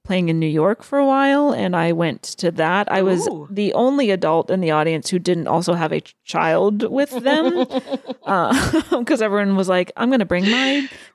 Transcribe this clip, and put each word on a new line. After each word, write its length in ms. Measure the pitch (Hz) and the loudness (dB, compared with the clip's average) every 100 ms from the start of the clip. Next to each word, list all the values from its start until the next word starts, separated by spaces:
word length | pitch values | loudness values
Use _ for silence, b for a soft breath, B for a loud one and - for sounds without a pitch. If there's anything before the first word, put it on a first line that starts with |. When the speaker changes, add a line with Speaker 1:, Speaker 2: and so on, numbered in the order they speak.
Speaker 1:
playing 240 | - 185 170 | -4 -2 0
in 120 | 160 | 0
New 80 | 156 | 0
York 360 | 151 175 226 | 2 2 0
for 160 | - 285 | -2 0
a 60 | 277 | 2
while, 460 | 269 277 285 294 | 2 2 2 2
and 200 | - 190 | 0 0
I 200 | 180 165 | 0 0
went 300 | 170 165 - | 0 -2 -4
to 280 | - - 175 | -10 -4 -2
that. 400 | 165 160 190 208 | 0 0 0 0
I 100 | 190 | 0
was 240 | 190 254 453 | 2 2 0
Speaker 2:
Ooh. 180 | 160 147 | -4 -8
Speaker 1:
the 240 | 202 208 | -4 -2
only 380 | - 247 285 233 | 2 2 2 2
adult 380 | 185 160 165 - | 2 2 2 0
in 100 | 190 | 0
the 120 | 170 | 0
audience 380 | 151 156 160 - | 2 2 -2 -2
who 100 | 185 | -2
didn't 280 | 175 170 151 | 0 -2 0
also 260 | 165 170 175 | -2 0 0
have 180 | 160 | -2
a 80 | 156 | -4
ch-, 120 | - - - | -6 -16 -8
child 640 | 165 160 165 196 208 226 | -2 0 2 2 0 -2
with 200 | 269 285 | -2 -2
them, 540 | 254 247 311 339 349 254 262 - 269 | -2 0 2 2 0 -2 -4 -6 -8
Speaker 2:
<laughs> 280 | - - - | -8 -10 -4
Speaker 1:
uh, 560 | 190 147 269 - 320 | 0 2 0 0 -2
<laughs> 240 | - 262 240 | 0 -2 0
'cause 160 | 262 | 0
everyone 340 | 220 202 202 196 | 0 0 0 0
was 140 | 185 | 2
like, 240 | 180 180 - | 0 -2 -2
"I'm 160 | 247 | 0
gonna 140 | 262 180 | 2 2
bring 180 | 175 196 | 0 0
my," 380 | 247 269 285 269 B B | 0 0 -2 -4 B B